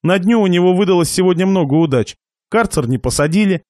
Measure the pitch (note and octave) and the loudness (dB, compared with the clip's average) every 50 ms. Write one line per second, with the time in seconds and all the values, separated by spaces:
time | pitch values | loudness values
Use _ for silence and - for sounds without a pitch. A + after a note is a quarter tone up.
0 | - D#3+ F#3 G3 F3 G#3 A#3 A3+ G#3 F#3 F3 F3 F3+ F#3 F3+ F3+ G#3 F#3 F#3+ F3 | 0 0 0 0 0 0 2 2 2 2 2 2 2 2 2 2 2 2 2 0
1 | E3 D3+ - - F#3 F#3 F3+ E3 F#3+ F#3+ G3 F#3+ D#3+ C#3 C#3 D#3+ E3 D#3 C3 B2 | 0 0 -2 0 0 0 0 0 0 0 0 0 0 0 0 0 0 0 0 -2
2 | G#2+ - - _ _ _ _ _ _ _ - A3+ A#3 G3 - E3 C3 A#2 C3 A#2+ | -2 -4 -10 _ _ _ _ _ _ _ -2 -2 -2 0 -2 -4 -2 -2 -4 -4
3 | - B2+ A#2+ - C#3+ D#3 E3 G3+ G#3+ G3 F#3 D#3+ _ | -4 -4 -2 -2 -2 0 2 0 2 0 -2 -4 _